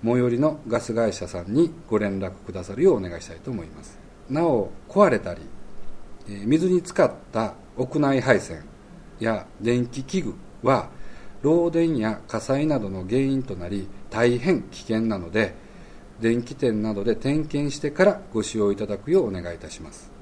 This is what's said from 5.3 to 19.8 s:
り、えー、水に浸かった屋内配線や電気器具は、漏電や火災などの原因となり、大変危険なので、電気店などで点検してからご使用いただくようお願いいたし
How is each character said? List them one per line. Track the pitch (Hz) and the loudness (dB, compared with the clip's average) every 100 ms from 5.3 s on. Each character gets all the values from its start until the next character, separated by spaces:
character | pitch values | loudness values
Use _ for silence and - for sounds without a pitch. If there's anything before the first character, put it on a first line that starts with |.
り、 | 82 - - - - - - - - - | -8 -12 -12 -10 -4 -4 -4 -10 -12 -12
え | |
ー、 | 101 104 | -6 2
水 | 156 185 | 2 4
に | 180 | 2
浸 | 170 | 2
か | - 147 | 2 2
っ | - - | 2 -6
た | 110 110 - - | -2 -2 -6 -14
屋 | - 131 151 | -6 -2 2
内 | 143 135 | 2 2
配 | - 101 | 4 2
線 | - 78 80 - - - - - | 2 -12 -14 -18 -20 -20 -18 -4
や | 113 107 - - | -2 -2 -6 -2
電 | 120 123 | 2 2
気 | 123 139 | 0 -6
器 | 131 190 | -2 -2
具 | 131 - - - | -2 -8 -16 -2
は、 | 120 127 - - - - - - | 2 2 0 -10 -10 -10 -12 -2
漏 | 143 165 170 | 4 4 4
電 | 165 165 143 | 4 2 2
や | 110 104 - | 0 -2 -6
火 | 110 | -6
災 | - 135 | 0 0
な | 156 139 | 2 0
ど | 101 | -2
の | 95 | -6
原 | 92 123 | 0 2
因 | 135 135 | 2 0
と | 127 | -2
な | 90 87 | -6 -4
り、 | 101 90 - - | -4 -6 -12 -6
大 | 110 120 120 | 2 4 4
変 | 165 156 | 2 0
危 | - - | 0 -14
険 | - 113 | -2 0
な | 113 101 | 2 -2
の | 85 | 0
で、 | 104 104 - - - - - - - | 0 0 -2 -18 -20 -18 -18 -18 -2
電 | 113 120 | 2 2
気 | 120 | -2
店 | - 127 107 | 0 0 2
な | 107 | -2
ど | 101 | 0
で | 110 | 0
点 | 110 135 151 | 0 0 0
検 | 151 143 147 | 0 -2 -2
し | - | -2
て | 147 | -4
か | 143 | 4
ら | 196 - - | 4 4 -4
ご | 113 | -4
使 | 104 113 | -2 2
用 | 101 | 2
い | |
た | 101 104 | 2 -2
だ | 98 | -6
く | 98 | 2
よ | 185 | 2
う | 120 | 2
お | |
願 | 92 85 | -2 -6
い | |
い | 85 | -10
た | 87 | -12
し | - | -14